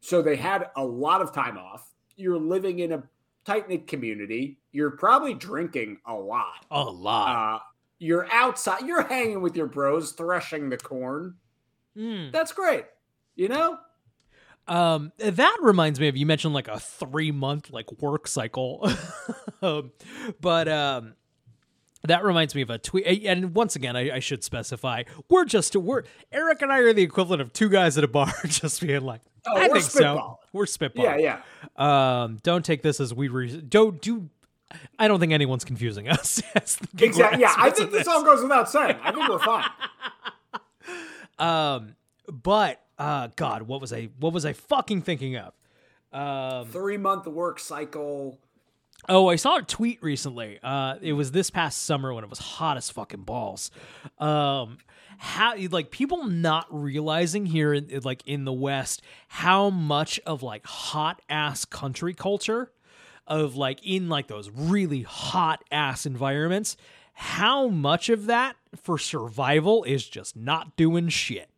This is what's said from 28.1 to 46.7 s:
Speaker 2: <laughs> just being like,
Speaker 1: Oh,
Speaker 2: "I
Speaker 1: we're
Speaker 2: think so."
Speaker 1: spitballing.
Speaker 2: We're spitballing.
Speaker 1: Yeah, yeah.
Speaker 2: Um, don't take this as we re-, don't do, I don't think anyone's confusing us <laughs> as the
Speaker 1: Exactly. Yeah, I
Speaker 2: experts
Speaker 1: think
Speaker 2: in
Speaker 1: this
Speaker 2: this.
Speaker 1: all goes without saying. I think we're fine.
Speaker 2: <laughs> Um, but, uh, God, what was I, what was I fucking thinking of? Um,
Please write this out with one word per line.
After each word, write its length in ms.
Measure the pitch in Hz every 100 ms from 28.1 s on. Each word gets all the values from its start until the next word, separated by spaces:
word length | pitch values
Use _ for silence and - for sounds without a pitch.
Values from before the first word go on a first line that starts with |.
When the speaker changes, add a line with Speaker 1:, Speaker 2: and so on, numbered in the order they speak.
| 143 139 -
Speaker 2:
<laughs> 80 | 165
just 340 | 151 156 -
being 220 | 170 139
like, 180 | 131 113 _ _ -
Speaker 1:
Oh, 80 | 208
Speaker 2:
"I 100 | 190
Speaker 1:
we're 60 | 294
Speaker 2:
think 100 | 151
so." 100 | 285
Speaker 1:
spitballing. 360 | 151 147 104 - _
Speaker 2:
We're 100 | 190
spitballing. 560 | 202 - 143 - 247 147
Speaker 1:
Yeah, 200 | 156 104 - - - -
yeah. 460 | 143 143 131 123
Speaker 2:
Um, 160 | 120 113
don't 220 | - 175
take 160 | 165 156
this 200 | 156 143
as 120 | 135
we 160 | 117 139
re-, 320 | 127 127 143
don't 400 | 147 208 220 170
do, 300 | 190 233 165 _ _ _ _ - - _
I 100 | 220
don't 120 | 202
think 140 | 170
anyone's 320 | 156 139 127 -
confusing 420 | 120 117 101 107
us 320 | 165 - - -
<laughs> 60 |
as 220 | - - -
the 280 | - 180
Speaker 1:
Exactly. 380 | 226 175 214 247
Yeah, 60 | 226 -
I 80 | 254
Speaker 2:
experts 100 | -
Speaker 1:
think 100 | -
Speaker 2:
in 80 | 208
Speaker 1:
this 80 | 339
Speaker 2:
this. 80 |
Speaker 1:
all 100 | 330
goes 180 | 302 277
without 280 | 254 277 226
saying. 260 | 285 262 -
I 100 | 302
think 160 | 302 311
we're 100 | -
fine. 280 | 214 233 302
Speaker 2:
<laughs> 840 | - 262 _ 254 - 240 - _ - _ _ - 359 330 - - -
Um, 580 | 165 165 151 135 107 - _ _ -
but, 520 | 147 143 208 196 127 _ _
uh, 300 | 143 147 120 -
God, 260 | 147 110
what 180 | 110 139
was 120 | 131
I, 180 | 113 113 127
what 140 | 156
was 120 | 170
I 80 | 147
fucking 500 | 135 - 196 - 202
thinking 340 | 160 156 131 127
of? 160 | 92 _ _ _ _ _ _
Um, 580 | 135 143 139 131 131 120